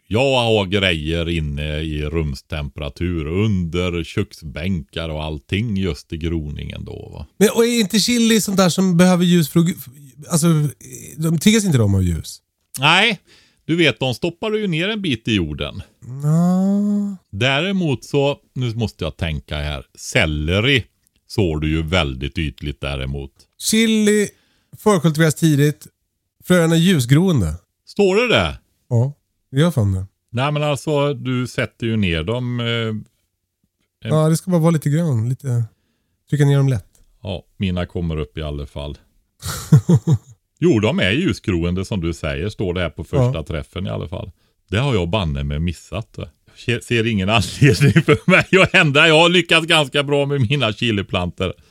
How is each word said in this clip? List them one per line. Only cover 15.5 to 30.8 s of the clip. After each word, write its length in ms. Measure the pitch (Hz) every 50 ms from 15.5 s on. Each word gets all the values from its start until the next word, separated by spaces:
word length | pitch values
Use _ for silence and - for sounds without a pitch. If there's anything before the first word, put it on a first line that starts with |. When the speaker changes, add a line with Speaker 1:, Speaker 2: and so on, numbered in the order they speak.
| 73 69 73 67 - 98 - _ _ _ - 120 127 139
Speaker 2:
Nå. 920 | 143 151 160 165 175 180 185 185 190 196 202 202 208 208 208 202 202 202 196 180 _ _
Speaker 1:
Däremot 760 | - 98 120 135 135 143 170 196 196 185 175 151 127 - -
så, 340 | - - 143 139 143 139 - _ _ -
nu 200 | 135 127 117 107
måste 300 | 117 110 98 - - 90
jag 120 | 78 -
tänka 400 | - 90 82 76 67 - - 78
här, 280 | 73 73 76 73 67 - _ _
selleri 880 | - - - - 127 90 78 76 76 76 80 92 101 107 139 143 113 - _ _ _ _ _ _ _ _ -
sår 280 | - 120 98 82 78 76
du 100 | 78 78
ju 120 | 78 80
väldigt 560 | 80 78 90 90 78 69 65 64 65 69 - 87
ytligt 420 | 80 69 - - 73 73 69 -
däremot. 520 | 71 69 69 67 65 67 69 71 69 67 _ _ _ _ _ -
Speaker 2:
Chili 720 | - - 220 220 226 220 220 214 214 208 208 214 202 - - _ _ _ _ _ _ _ - -
förkultiveras 560 | - 214 202 170 165 165 147 156 165 156 -
tidigt, 520 | - 170 160 147 139 143 151 147 - - - _ _ _ _ _ _ _ _ _ _ -
fröerna 300 | - 180 175 165 160 165
är 40 | 165
ljusgroende. 760 | 165 190 190 139 120 117 143 156 190 190 165 120 90 78 78 - _ _ _ _ _
Speaker 1:
Står 300 | - - - 202 185 190
det 120 | 214 247 233
där? 280 | 160 110 87 76 69 - _ _ _ _ _ -
Speaker 2:
Ja. 280 | 117 113 123 143 143 _ _ _ _ _ _ _
Det 100 | 135 135
gör 100 | 160 175
fan 220 | - 123 104 98
det. 140 | 95 92 95 - _ _ _ _
Speaker 1:
Nej, 200 | - 120 135 147
men 100 | 147 147
alltså, 520 | 147 147 143 -